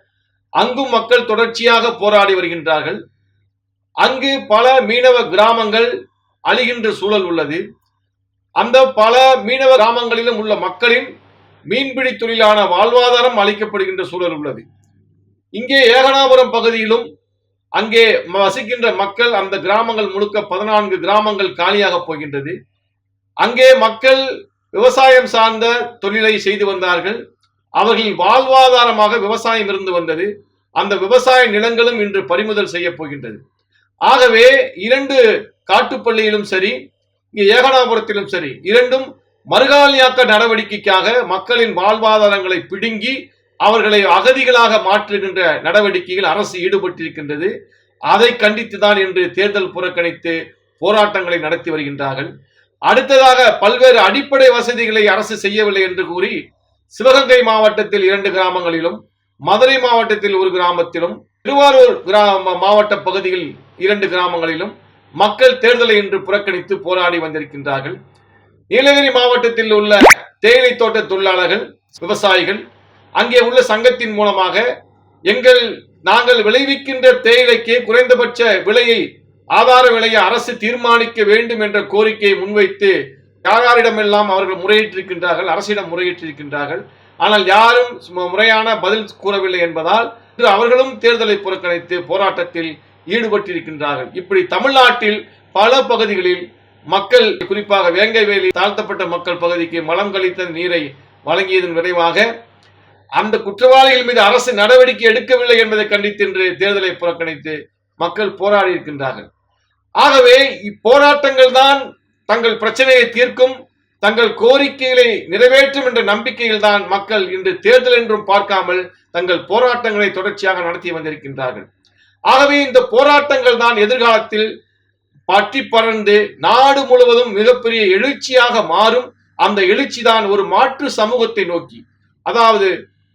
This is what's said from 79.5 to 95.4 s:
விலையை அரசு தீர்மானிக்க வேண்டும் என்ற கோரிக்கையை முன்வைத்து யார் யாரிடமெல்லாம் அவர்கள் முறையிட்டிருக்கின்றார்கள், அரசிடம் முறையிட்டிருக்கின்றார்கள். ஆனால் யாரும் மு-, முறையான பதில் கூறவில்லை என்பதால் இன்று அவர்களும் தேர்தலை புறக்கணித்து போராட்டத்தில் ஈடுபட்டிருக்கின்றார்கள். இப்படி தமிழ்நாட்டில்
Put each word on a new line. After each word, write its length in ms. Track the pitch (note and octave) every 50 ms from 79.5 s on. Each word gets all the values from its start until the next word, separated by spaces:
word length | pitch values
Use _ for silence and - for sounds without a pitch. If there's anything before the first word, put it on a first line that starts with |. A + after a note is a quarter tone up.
| D#3+ G3+ A#3 B3+ B3+ B3 B3+ B3
விலையை 300 | A#3 A3+ A3+ A3+ A3 G#3+
அரசு 320 | F#3 F3+ A#3 A3+ A3+ B3 A3
தீர்மானிக்க 640 | - G#3 A3 B3 A#3+ A#3+ A#3 A#3 A#3 A#3 A3+ - A3+ G#3
வேண்டும் 400 | G3+ G#3 A3+ A#3 A#3 A#3 G#3+ G#3+
என்ற 140 | G#3 G#3 G#3 G3
கோரிக்கையை 480 | - F#3+ G#3 A3 A3 G#3+ G#3 G#3 G3+ G3
முன்வைத்து 560 | F3+ F#3 G3+ G#3 G#3 G3+ F#3+ - - G3+ G3 F3+ D3+ C3+ - - _ _ _ _ _ -
யார் 200 | F#3 G#3+ A#3 B3
யாரிடமெல்லாம் 640 | A#3+ A#3+ A#3 A3+ A3+ G#3+ G#3+ G#3+ G#3 G#3 G#3 G#3 G3+
அவர்கள் 320 | F#3 G3 G3 F#3 F#3+ E3+ F3+
முறையிட்டிருக்கின்றார்கள், 880 | G3 G#3+ G#3+ G#3+ G#3 F3 F#3+ F#3 - F3+ E3 F3 F3 E3 E3+ F#3+ F3+
அரசிடம் 400 | D#3+ G3+ - G#3 G#3 G#3 F#3 E3
முறையிட்டிருக்கின்றார்கள். 920 | E3+ F3+ F3+ F3+ F3 - E3+ D#3+ C#3+ C#3 D3 C#3+ D3 D3 C#3+ C#3 D#3+ F#3+ - - _ _ _ _ _ -
ஆனால் 280 | E3 G3+ G#3+ G#3 F#3
யாரும் 440 | F#3 G3 G#3+ A3+ A#3 A#3+ B3 B3 B3 B3 - - -
மு-, 200 | F3+ F3+ F3+ F3
முறையான 480 | F3+ G3+ A3 A3+ A3 A3 A3 A3+ A3 E3+
பதில் 280 | E3+ F#3+ G#3+ A3 G#3 - -
கூறவில்லை 440 | - - G3 G3+ G3 F#3+ F#3 F3+ F3+
என்பதால் 460 | E3+ E3+ D#3+ E3 D#3+ F3 G3+ A3 - - - - _
இன்று 220 | _ _ - A#3 A3
அவர்களும் 440 | G3 G3+ A#3 A#3 B3+ B3+ C4 C4 B3+ G#3
தேர்தலை 400 | - A#3 A#3 A3 A3 G#3 G3+ -
புறக்கணித்து 580 | - F#3+ F#3+ - F3 F3 F3 E3+ E3+ - F3+ F3 F3
போராட்டத்தில் 680 | - E3+ F#3+ G3+ F#3 - F3+ E3+ F3 - E3+ E3 D#3+ D3+ - _ _ _ _ -
ஈடுபட்டிருக்கின்றார்கள். 1040 | D#3+ G3 A#3 A3+ G#3+ G3+ F#3+ - F#3 F3 D#3+ D#3+ D#3+ D#3 C#3+ D3 D3 C#3+ B2+ B2+ A2+ -
இப்படி 280 | F3+ F3+ - G3 F#3 F3
தமிழ்நாட்டில் 720 | - F3+ F#3+ A3+ C4+ C4+ C4+ B3+ A#3+ A#3+ - A3 G#3 G#3+ G#3 - - _ _